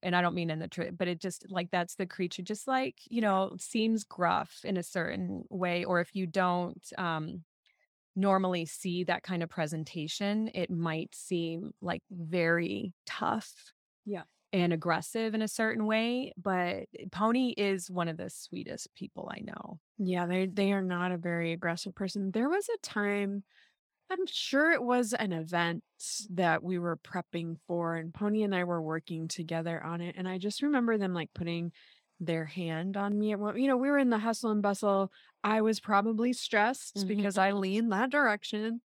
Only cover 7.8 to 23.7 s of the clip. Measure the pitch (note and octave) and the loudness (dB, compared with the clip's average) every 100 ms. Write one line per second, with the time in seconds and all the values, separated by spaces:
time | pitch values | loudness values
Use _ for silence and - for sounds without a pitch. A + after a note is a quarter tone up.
7.8 | _ _ _ F#3+ G3 F#3+ F#3 F3+ E3 - | _ _ _ 2 6 6 4 2 -2 -4
8.8 | F#3 F3 F3+ F3 - F3 E3 - D3+ D#3+ | -2 0 2 0 0 -2 -2 -2 -2 -2
9.8 | D3+ E3+ D3+ - G3+ G#3+ A3 - E3+ E3+ | -6 -6 -6 -2 0 0 -2 -2 -2 0
10.8 | E3 D#3+ - - - F3 E3 E3 D3+ - | 0 -2 -6 -10 -4 -2 -2 -4 -8 -8
11.8 | F3+ E3+ - F3+ D#3+ F3 E3 E3+ E3+ G2+ | -6 -6 -8 -10 -2 2 4 4 2 -2
12.8 | F#3 - - - - A3 - - - _ | -6 -8 -12 -4 -2 -2 -4 -14 -20 _
13.8 | _ _ G#3 F#3+ - _ _ F#3+ F3 E3 | _ _ -8 -8 -10 _ _ 2 4 2
14.8 | F3 D#3+ - A3+ A3+ A3 A3 - A3 A3+ | 2 0 0 -2 -2 0 -2 0 0 0
15.8 | G#3+ A3 A#3 B3 C4+ - G3 F#3 F3 G2 | 2 2 2 -2 -4 -4 0 2 2 -2
16.8 | - - F#3 F3+ A3 B3 B3 - G3+ F#3+ | -6 -12 -8 0 2 4 2 2 0 0
17.8 | F3 F3+ E3+ D#3+ - - - - - - | -2 -2 -2 -2 -8 -10 -12 -10 -8 -10
18.8 | - - F#3+ - - - - - - - | -12 -12 -12 -10 -10 -10 -10 -12 -12 -16
19.8 | _ - F#3 F3+ F3 F#3 F#3+ G3+ G3 G3 | _ -4 0 0 2 0 0 2 2 2
20.8 | F#3 F3 F3+ F3 F3 E3+ E3 E3+ E3+ E3+ | 0 0 0 -2 -2 -2 -2 -2 -2 -2
21.8 | G3 - F#3+ G3+ F#3+ A3 C4+ F#4+ G4+ A4+ | -6 -6 -4 -2 -2 0 2 0 -2 -6
22.8 | - G#3 G3+ G3+ G3+ G3+ - _ _ | -4 -2 0 0 -2 -4 -8 _ _